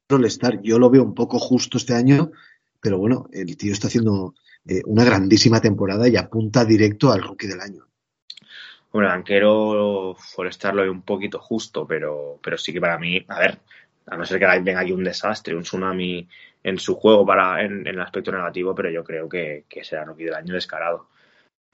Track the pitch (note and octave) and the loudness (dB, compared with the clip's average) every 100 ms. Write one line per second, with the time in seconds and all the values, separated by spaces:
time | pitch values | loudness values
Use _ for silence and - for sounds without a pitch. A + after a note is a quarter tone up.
0 | - C#3 A2+ - A#2+ G2+ G#2+ A2+ B2 C3 | 0 2 2 0 -2 -2 2 6 8 8
1 | A2 F#2+ A#2 A#2+ - B2 - B2 - A#2 | 4 -2 -2 -2 0 0 0 -4 -2 2
2 | C3 C#3+ D#3+ - - _ _ _ A2 F#2 | 4 4 2 -6 -20 _ _ _ -4 0
3 | A2 B2+ - F#2+ F2 - G#2 G2+ A2+ A#2+ | 0 0 -4 -12 -10 -6 -6 -4 -2 0
4 | A2 G2 F2+ _ _ _ - F#2 - A2 | 0 0 -4 _ _ _ -6 -6 0 4
5 | B2 G2+ F#2+ G#2 A2+ A2+ A2 G2 F#2+ G#2 | 4 4 4 6 6 4 2 0 -2 2
6 | B2 G#2+ - A2+ A2 A#2 A2+ G#2+ G#2 G#2 | 4 2 0 -4 0 2 4 4 4 4
7 | C3+ G2+ - G2 G2+ F2+ G2+ E2+ _ _ | 2 2 -2 -12 -12 -12 -14 -18 _ _
8 | _ _ _ - _ - - - _ G#2+ | _ _ _ -20 _ -20 -20 -20 _ 0
9 | F#2+ F2+ F#2+ G2 G#2 G#2+ G#2+ G#2 G#2 G2 | 0 0 0 4 4 4 2 0 0 -2
10 | F#2+ F2+ - - F2+ - G2+ G2 F#2+ F#2 | -6 -10 -16 -8 -8 -6 -4 0 -2 -4
11 | - G2+ G2+ - - A2+ - D#2+ D2 D#2 | -6 -6 -6 -10 -6 -6 -6 -10 -6 -6
12 | D2+ D2 D2 D2 D#2+ E2 - E2+ E2+ E2+ | -6 -8 -10 -12 -8 -8 -6 -4 -4 -4
13 | E2+ F#2 - F#2+ F#2 - _ - _ _ | -4 -4 -4 -2 -2 -2 _ -20 _ _
14 | - E2+ E2+ F#2 F#2 F#2 F#2 F#2 F2+ F#2 | -14 -10 -4 0 2 2 0 -2 -4 -4
15 | F2+ F2 G2+ G#2+ - E2 E2+ F#2 F#2+ F#2 | -4 -4 -6 -6 -6 -8 -6 -6 -4 -4
16 | F2+ F2 F2 - - _ G2 F#2+ - F#2 | -6 -8 -12 -20 -20 _ -8 -6 -4 2
17 | A2 G#2 F#2+ F#2+ F#2 F2 G2+ G2+ E2+ F#2 | 6 6 6 4 2 0 -4 -6 -8 -8
18 | F2 G2 F2+ F#2 F2 F2+ F#2 F#2 F#2 E2 | -8 -8 -6 -6 -6 -6 -6 -4 -4 -6
19 | D#2+ D#2+ D#2+ F2+ D#2+ D2 _ D2+ - D#2 | -8 -10 -8 -8 -8 -10 _ -20 -12 -12
20 | D#2 D#2 E2 D#2 E2+ F2+ E2+ D#2+ E2 E2 | -12 -10 -10 -8 -8 -8 -8 -8 -6 -6
21 | _ _ _ _ _ _ _ | _ _ _ _ _ _ _